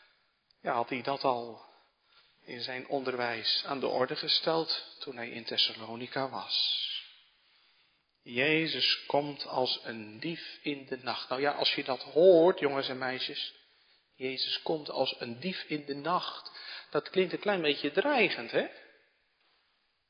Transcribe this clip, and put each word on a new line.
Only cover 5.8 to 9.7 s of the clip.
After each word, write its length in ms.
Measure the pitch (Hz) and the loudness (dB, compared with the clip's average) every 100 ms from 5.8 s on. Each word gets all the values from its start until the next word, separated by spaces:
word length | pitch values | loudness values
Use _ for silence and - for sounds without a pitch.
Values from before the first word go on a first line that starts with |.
| 110 117 123 139 135 | -10 -10 -6 -4 -4
was. 540 | 113 95 - - - - - - - _ _ _ _ _ _ _ _ _ _ | -6 -2 0 0 -2 -4 -8 -12 -20 _ _ _ _ _ _ _ _ _ _
Jezus 800 | 123 120 147 156 160 135 - - - | -6 0 4 4 2 0 2 0 2
komt 400 | 143 147 139 - | 0 0 -6 -4
als 340 | 135 127 | 0 0